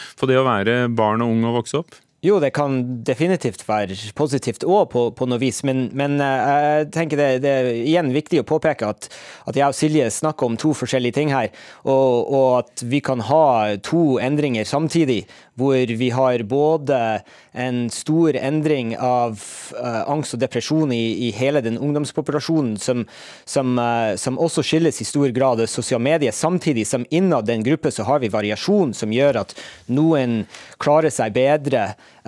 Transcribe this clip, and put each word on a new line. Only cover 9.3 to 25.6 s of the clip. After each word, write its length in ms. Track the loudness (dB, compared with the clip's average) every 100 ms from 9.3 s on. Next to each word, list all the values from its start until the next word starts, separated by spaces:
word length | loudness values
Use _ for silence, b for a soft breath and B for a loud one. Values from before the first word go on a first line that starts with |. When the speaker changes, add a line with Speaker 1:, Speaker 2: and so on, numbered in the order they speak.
| B
Speaker 2:
at 100 | -6
jeg 140 | 0 0
og 80 | 2
Silje 320 | 0 2 0
snakker 400 | 0 -4 -2 -2
om 80 | 0
to 160 | -2
forskjellige 480 | -2 -2 -2 0 0
ting 80 | 0
her, 240 | 0 -2 B B B
og, 480 | 0 4 4 2 2
og 160 | 2 4 2
at 240 | -2 -8 -2
vi 160 | -2
kan 160 | 0 -4
ha 560 | 2 4 6 4 2 -2
to 320 | 0 2 4 2
endringer 480 | 0 0 0 -2
samtidig, 600 | -2 -2 0 2 2 0 -4 B B -4
hvor 320 | 0 2 0
vi 220 | 0 0
har 300 | 2 2 2
både 800 | 0 0 2 0 0 0 0 -2 -6 B B -8
en 300 | -4 -4 -4
stor 480 | -6 -2 2 2 2
endring 540 | -2 -2 0 0 -2 -2
av, 400 | 0 0 0 -4 -14 -16 -14
eh, 300 | -10 -6 -4
angst 300 | -2 -2 -4 -4
og 60 |
depresjon 480 | -2 -2 -2 0 0
i, 360 | 0 0 -2 -4
i 20 |
hele 300 | -2 0 0
den 140 | -2 -4
ungdomspopulasjonen 920 | -2 -2 -4 -6 -4 -4 0 0 0 -4
som, 300 | -4 -4 -4 B B B -4
som, 300 | -2 0 0
eh, 360 | 0 0 0 -2
som 160 | -4 -2
også 280 | -2 0 0
skyldes 340 | 2 2 0
i 80 | -4
stor 240 | 0 0 2
grad 260 | 2 2